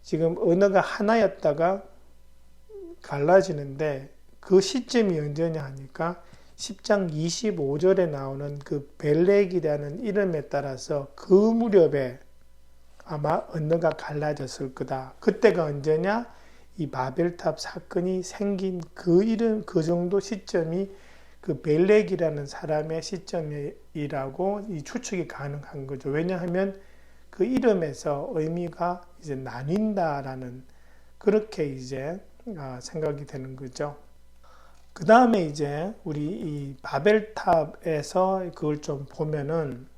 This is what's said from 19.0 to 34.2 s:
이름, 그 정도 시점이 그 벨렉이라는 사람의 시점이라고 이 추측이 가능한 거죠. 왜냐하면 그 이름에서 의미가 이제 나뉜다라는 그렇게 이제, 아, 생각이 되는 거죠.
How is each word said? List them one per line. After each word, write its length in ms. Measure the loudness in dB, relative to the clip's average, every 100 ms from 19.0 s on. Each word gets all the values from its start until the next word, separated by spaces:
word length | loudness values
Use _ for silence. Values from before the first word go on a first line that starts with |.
| 4 6
이름, 420 | 6 2 2 0
그 180 | 0 0
정도 360 | 2 0 2 -2
시점이 720 | -2 -8 -2 -2 0 -2 -4 -10 -20 -20 -20 -10
그 180 | -6 -4
벨렉이라는 840 | 0 4 6 6 4 0 -2 -2 -8
사람의 560 | -10 -4 -2 -2 -6
시점이라고 1600 | -6 -10 -6 -6 -6 -8 -8 -12 -12 -8 -6 -4 -6 -2 -2 -2 -6
이 120 | -10
추측이 460 | -8 -10 -6 -6 -6
가능한 580 | -8 -8 -10 -10 -12 -10
거죠. 220 | -6 -2
왜냐하면 720 | -2 0 -2 -2 0 -2 -4 -20 -20 -20 -20 -20
그 160 | -2
이름에서 840 | 0 4 4 2 0 -4 -4 -4 -4
의미가 680 | -2 -2 -4 -6 -4 -4 -4 -10 -16
이제 140 | -8
나뉜다라는 1300 | -8 -8 -8 -2 0 0 0 -2 -2 -6 -10 -12 -14 -18 -20 -20 -20 -20 -2
그렇게 480 | 2 2 0 -6 -4
이제, 520 | -6 -8 -8 -6 -8 -12 -16 -12 -10
아, 220 | -10 -12
생각이 460 | -10 -4 -4 -4 -10
되는 300 | -12 -12 -12
거죠. 420 | -14 -8 -8 -8 -20 -20